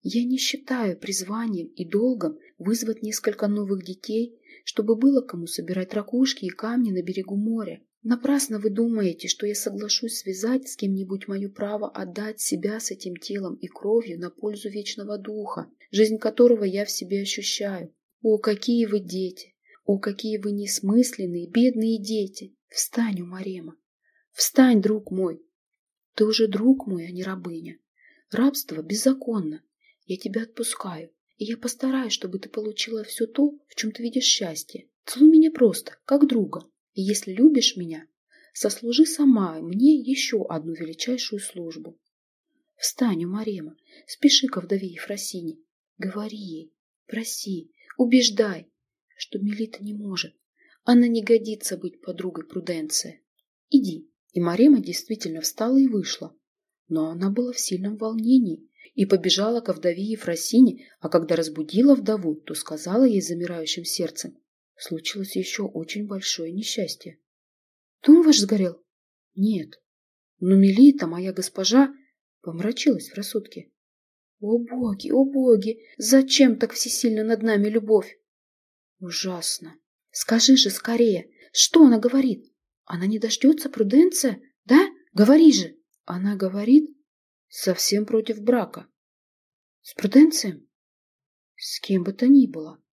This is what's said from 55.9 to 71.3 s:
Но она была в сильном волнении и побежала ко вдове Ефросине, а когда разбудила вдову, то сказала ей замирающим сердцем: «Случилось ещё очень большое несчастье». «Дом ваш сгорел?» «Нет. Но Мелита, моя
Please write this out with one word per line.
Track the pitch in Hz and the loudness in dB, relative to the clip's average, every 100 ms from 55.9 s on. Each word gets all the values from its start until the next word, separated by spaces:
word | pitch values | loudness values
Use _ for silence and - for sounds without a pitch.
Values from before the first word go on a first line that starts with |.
| 214 - - 165 _ _ _ _ _ _ | 0 -4 -10 -12 _ _ _ _ _ _
Но | 160 160 | -6 -6
она | 170 196 | -4 -4
была | 208 247 | -2 -4
в | 247 | -6
сильном | - 185 196 214 | -6 -6 -6 -8
волнении | 220 226 220 262 208 160 _ _ - | -8 -4 4 4 4 -4 _ _ -14
и | - | -4
побежала | 190 190 175 185 214 240 | 2 2 2 0 0 -2
ко | 226 | -4
вдове | 180 180 170 | -2 -2 -2
Ефросине, | 208 214 - 165 - 233 247 - - _ | -6 -6 -6 -6 2 6 6 4 -16 _
а | 160 | 0
когда | 175 165 165 | 0 0 -2
разбудила | 156 151 156 185 277 | -2 -6 -4 2 4
вдову, | 254 202 214 165 151 | 4 2 -4 -4 -8
то | - | -10
сказала | - - 156 175 214 | -12 -10 -12 -4 2
ей | 262 202 | 4 2
замирающим | 170 175 175 170 156 - | -2 -8 -8 -8 -8 -8
сердцем: | 170 - 165 - - - _ _ _ _ | -8 -6 -6 -8 -14 -18 _ _ _ _
«Случилось | - 160 - 202 196 190 | -12 -10 -10 -10 -8 -8
ещё | 185 - 196 | -8 -8 -8
очень | - 165 208 208 | -8 -10 -10 -10
большое | 196 - - 165 | -8 -8 -8 -8
несчастье». | 185 220 - 185 - 170 - _ _ _ _ _ _ _ _ | -8 -8 -6 -8 -10 -16 -20 _ _ _ _ _ _ _ _
«Дом | - 320 | 8 8
ваш | 320 269 | 10 4
сгорел?» | 202 214 180 - _ _ _ _ _ | 2 0 0 -4 _ _ _ _ _
«Нет. | 190 208 202 151 - _ _ _ _ _ _ | -2 -2 -2 -6 -18 _ _ _ _ _ _
Но | 185 196 | 4 6
Мелита, | 196 190 277 285 165 | 6 10 8 8 -4
моя | 170 185 | -6 -6